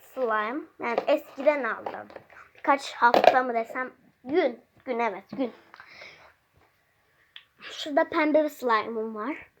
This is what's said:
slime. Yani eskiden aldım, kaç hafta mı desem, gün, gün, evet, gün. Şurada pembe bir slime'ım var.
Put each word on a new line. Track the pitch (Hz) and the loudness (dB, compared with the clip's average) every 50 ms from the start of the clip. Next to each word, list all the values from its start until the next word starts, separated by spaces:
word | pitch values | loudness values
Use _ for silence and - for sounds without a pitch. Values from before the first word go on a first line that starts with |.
| - - - | -20 -14 -8
slime. | 262 254 220 214 214 214 220 254 311 349 - _ - | -4 -2 -2 0 -2 -2 -4 -6 -8 -10 -12 _ -10
Yani | - 240 233 - - | -6 -4 -2 -2 0
eskiden | - 294 302 - - - 277 269 302 294 285 240 | 0 0 0 0 -6 -6 0 2 2 2 2 0
aldım, | 220 196 180 - - - - - - - - - - - - - - _ - - | -4 -4 -6 -8 -10 -10 -12 -14 -16 -18 -20 -20 -20 -20 -20 -20 -20 _ -6 0
kaç | 302 277 269 - - | 2 2 2 0 -8
hafta | - - 240 240 - - - - - 254 | -2 2 4 6 6 8 8 8 8 6
mı | 262 254 233 | 2 0 -2
desem, | 226 226 - - 262 254 247 - _ _ _ _ _ - | -4 -4 -6 -8 -8 -8 -10 -12 _ _ _ _ _ -8
gün, | 254 294 370 320 254 233 - - _ _ _ - | -4 0 0 0 0 -2 -6 -18 _ _ _ -10
gün, | 262 240 233 | -8 -4 -4
evet, | 233 220 190 190 - - | -4 -4 -4 -8 -14 -12
gün. | - 254 269 220 - - _ _ - - - - - - - - - - - - _ _ _ _ _ _ _ _ _ _ _ _ _ _ _ _ _ _ _ _ - - - _ _ _ | -8 -6 -6 -6 -8 -12 _ _ -20 -20 -20 -20 -20 -20 -20 -20 -20 -20 -20 -20 _ _ _ _ _ _ _ _ _ _ _ _ _ _ _ _ _ _ _ _ -20 -20 -20 _ _ _
Şurada | - - - - - 320 277 330 320 320 | -20 -16 -14 -12 -6 -2 0 0 0 2
pembe | - 339 302 302 285 311 302 | 0 0 2 4 4 4 2
bir | 294 | 2
slime'ım | 294 - 254 240 226 214 - 220 233 220 220 226 220 | -2 -4 -2 0 0 0 0 -2 -6 -6 -6 -6 -8
var. | 208 214 269 320 - - - _ _ | -8 -8 -8 -8 -10 -12 -20 _ _